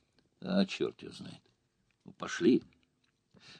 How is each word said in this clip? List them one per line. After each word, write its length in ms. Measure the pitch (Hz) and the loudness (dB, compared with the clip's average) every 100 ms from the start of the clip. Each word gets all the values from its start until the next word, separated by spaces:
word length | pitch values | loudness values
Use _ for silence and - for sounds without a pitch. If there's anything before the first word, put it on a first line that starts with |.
| _ _ _ - | _ _ _ -12
«А 240 | - 95 | -2 0
черт 360 | 95 - 58 - | 0 0 -4 -4
ее 100 | 82 | -16
знает. 300 | - 87 - _ _ _ _ _ _ | -14 -16 -18 _ _ _ _ _ _
Ну, 80 | - | -20
пошли». 500 | - - - 101 - - _ _ _ _ _ _ - - | -12 -8 2 4 4 0 _ _ _ _ _ _ -20 -20